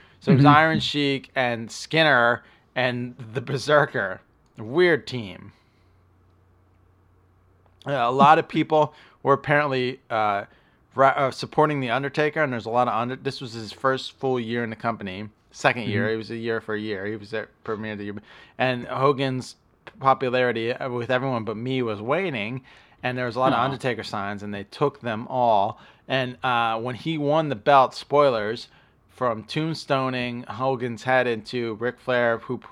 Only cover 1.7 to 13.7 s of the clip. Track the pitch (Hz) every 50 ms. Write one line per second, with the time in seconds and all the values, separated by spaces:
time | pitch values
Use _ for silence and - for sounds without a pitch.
1.7 | - - - - - 160 160 151 135 120 120 117 123 120 - - _ _ _ _
2.7 | - 131 123 127 123 123 123 123 123 - 120 110 110 127 113 123 131 131 - 143
3.7 | 151 147 143 - - 127 101 92 95 - - _ _ _ _ _ _ - 110 110
4.7 | 131 170 180 175 160 120 - - 127 123 107 95 90 95 98 101 - _ _ _
5.7 | _ _ _ _ _ _ _ _ _ _ _ _ _ _ _ _ _ _ _ _
6.7 | _ _ _ _ _ _ _ _ _ _ _ _ _ _ _ _ _ _ _ _
7.7 | _ _ - 139 143 131 117 120 127 139 139 147 160 160 147 - - 160 151 -
8.7 | 156 151 151 147 - - - - _ _ - 131 139 139 - 147 147 147 151 143
9.7 | 131 131 127 127 131 - _ - 120 110 107 104 101 101 107 - _ _ _ _
10.7 | _ _ _ _ _ 127 135 135 127 147 139 131 - - 131 - - 156 151 156
11.7 | 151 139 131 120 117 131 139 139 - 160 151 151 147 160 151 139 123 117 98 113
12.7 | 113 123 123 120 104 110 120 123 131 131 135 135 127 - 139 117 110 117 110 98